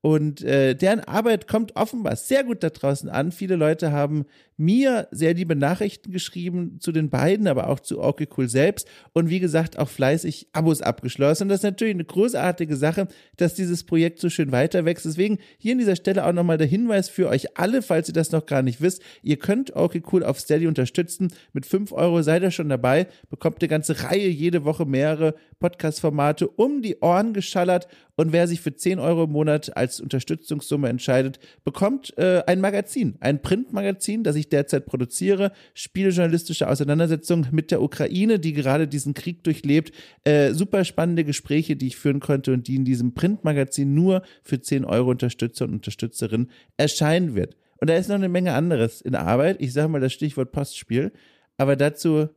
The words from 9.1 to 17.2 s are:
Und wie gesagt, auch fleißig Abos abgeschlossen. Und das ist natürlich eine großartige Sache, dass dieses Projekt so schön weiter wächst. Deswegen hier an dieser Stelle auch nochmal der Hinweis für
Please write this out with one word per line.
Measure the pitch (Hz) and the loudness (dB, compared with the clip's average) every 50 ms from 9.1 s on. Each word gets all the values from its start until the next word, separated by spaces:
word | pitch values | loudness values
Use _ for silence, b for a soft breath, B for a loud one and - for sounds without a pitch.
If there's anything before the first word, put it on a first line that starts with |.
Und | _ 170 170 160 | _ 0 2 2
wie | 175 185 | 0 0
gesagt, | 185 170 147 160 165 160 - - | 0 2 2 0 0 0 -2 -4
auch | 147 135 | -6 -4
fleißig | - - - 131 156 165 165 165 147 - - _ | -2 0 2 2 2 0 -2 -6 -8 -8 -16 _
Abos | - 156 160 165 156 - | -2 0 2 2 2 2
abgeschlossen. | - - 113 - - 127 - - 139 143 160 160 202 | 0 -4 -4 -4 -6 -8 -2 2 2 2 2 2 2
Und | 196 | 0
das | 202 190 | 0 2
ist | - | 0
natürlich | 208 190 - 226 220 202 | -2 0 0 -2 0 0
eine | 175 160 | -2 -6
großartige | - - 180 214 247 247 131 135 185 175 175 170 156 147 | -4 0 0 0 2 2 0 -2 -2 -2 -2 -4 -4 -2
Sache, | 131 143 156 165 202 190 185 B B B B B | 0 0 0 0 0 -4 -4 B B B B B
dass | - 175 165 165 | 0 0 0 0
dieses | - 190 175 175 170 - | -2 -2 -2 -2 -4 -4
Projekt | - 170 160 165 170 170 - | 0 2 2 2 2 0 -2
so | - 175 | -4 -2
schön | - - 156 139 | 0 0 -2 0
weiter | 127 123 143 165 - 180 160 | 2 2 2 2 2 0 0
wächst. | 165 175 - - | 0 -2 -2 -4
Deswegen | 160 151 165 196 208 214 190 B B B B | -6 -2 0 0 0 0 -4 B B B B
hier | - 214 | -2 0
an | 254 254 | 0 2
dieser | 240 202 185 | 2 2 2
Stelle | 170 - 190 190 196 - | 2 0 0 0 2 2
auch | 170 | 2
nochmal | 175 175 175 175 165 156 | 2 2 2 2 2 2
der | 156 | 2
Hinweis | 135 151 202 240 233 214 196 185 - | 2 2 2 2 2 2 0 0 -2
für | - - | -2 -2